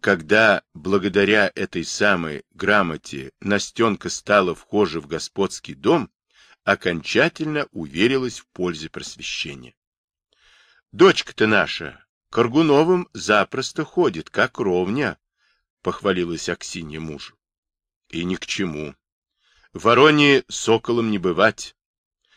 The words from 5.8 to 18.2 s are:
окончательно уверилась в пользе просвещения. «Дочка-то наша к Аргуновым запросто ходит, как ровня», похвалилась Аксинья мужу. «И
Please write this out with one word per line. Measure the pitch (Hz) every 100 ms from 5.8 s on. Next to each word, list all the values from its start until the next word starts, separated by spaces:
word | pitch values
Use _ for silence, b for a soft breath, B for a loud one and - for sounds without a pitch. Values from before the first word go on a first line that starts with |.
| 98 165 107 _ _ b b b
окончательно | - 98 92 85 - 110 160 - 156 151 -
уверилась | - 78 78 113 135 127 -
в | _
пользе | - 90 80 78
просвещения. | - - - - - 78 69 62 _ _ _ _ _ _ b b b b b _
«Дочка-то | 101 190 - - - 110
наша | 104 78 - 76 - _ _ _
к | -
Аргуновым | 117 139 165 143 165 185 175
запросто | 101 82 107 95 131 127 -
ходит, | 151 - 156 82 -
как | - 123 -
ровня», | 104 90 92 123 135 78 _ _ _ _ _ _
похвалилась | - - 101 90 87 82 -
Аксинья | 85 - - 80 78
мужу. | 80 73 - _ _ _ _ _ _ _ _
«И | 82